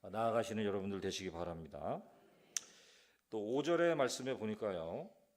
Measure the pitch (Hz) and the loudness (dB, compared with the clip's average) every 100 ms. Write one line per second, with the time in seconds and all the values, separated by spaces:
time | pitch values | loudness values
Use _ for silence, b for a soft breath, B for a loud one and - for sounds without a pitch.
0 | 104 101 113 113 110 110 107 101 98 98 | -4 2 4 4 2 0 0 0 0 -2
1 | 95 92 92 82 85 82 80 73 82 151 | -2 -2 -4 -4 -6 -6 -8 -8 -4 -4
2 | - - B B B B B B B B | -6 -20 B B B B B B B B
3 | B B _ 110 104 131 147 170 170 160 | B B _ -4 0 0 2 4 4 4
4 | 127 - 131 120 107 107 107 90 82 104 | 2 2 -2 -2 -2 -2 -2 -2 -4 -6
5 | 185 - _ | -8 -14 _